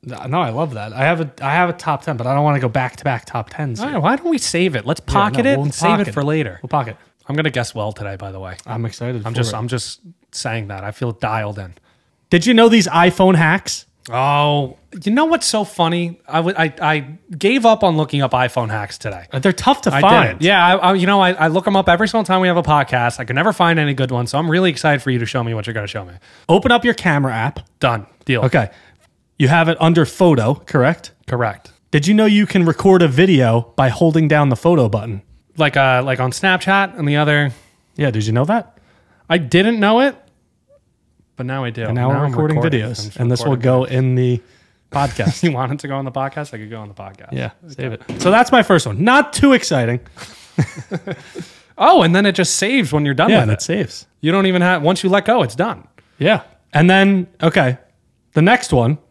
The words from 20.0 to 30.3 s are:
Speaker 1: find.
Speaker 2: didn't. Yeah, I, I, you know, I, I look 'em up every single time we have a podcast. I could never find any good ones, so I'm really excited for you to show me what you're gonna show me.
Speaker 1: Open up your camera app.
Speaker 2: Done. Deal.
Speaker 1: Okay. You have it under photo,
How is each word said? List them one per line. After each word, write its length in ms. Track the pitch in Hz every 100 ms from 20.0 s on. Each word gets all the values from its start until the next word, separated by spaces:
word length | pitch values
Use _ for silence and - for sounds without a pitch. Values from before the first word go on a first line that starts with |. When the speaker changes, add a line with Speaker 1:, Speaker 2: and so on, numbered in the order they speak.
Speaker 1:
find. 260 | 190 233 127
Speaker 2:
didn't. 140 | 110
Yeah, 200 | 165 202
I, 120 | 175 190
I, 180 | 180
you 140 | 190 180
know, 120 | 202
I, 120 | 185
I 160 | 185 160
look 180 | 165 185
'em 100 | 196
up 140 | 185
every 180 | 175 214
single 180 | 226 214
time 160 | 185
we 60 | 185
have 100 | 175
a 40 |
podcast. 560 | 147 147 135 127 120 -
I 60 | 120
could 100 | 127
never 160 | 214
find 260 | - 170 165
any 160 | 147 135
good 160 | 127
ones, 180 | 123 120
so 80 | 139
I'm 140 | 165
really 180 | 165 185
excited 320 | 135 156 143
for 80 | 135
you 80 | 123
to 80 | 117
show 180 | 135
me 120 | 117 113
what 100 | 104
you're 80 |
gonna 140 | 110 101
show 180 | 107 92
me. 80 | 87 _ - -
Speaker 1:
Open 240 | 175 262
up 140 | 240 240
your 80 |
camera 400 | 226 185 143 135
app. 280 | 113 117 - - _
Speaker 2:
Done. 260 | 131 117 98 _ -
Deal. 180 | 127
Speaker 1:
Okay. 260 | 123 139 104 - _ _ _ _ _ _
You 120 | 135
have 180 | 170 165
it 80 | 165
under 240 | 160 170 147
photo, 480 | - 180